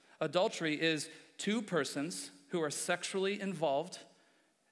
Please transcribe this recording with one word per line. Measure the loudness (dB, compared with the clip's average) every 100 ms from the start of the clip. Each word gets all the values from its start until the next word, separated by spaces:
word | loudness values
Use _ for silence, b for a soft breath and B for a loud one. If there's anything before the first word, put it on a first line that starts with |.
| B B
adultery | 0 2 2 2 0
is | 2 2 2 -2 B B -6
two | 0 0
persons | 2 0 0 -2 -4 -4 -10 -14 -4
who | -2
are | 0
sexually | 0 0 0 0 0 0 0
involved, | -2 0 2 2 0 -8 -16 b b b b b _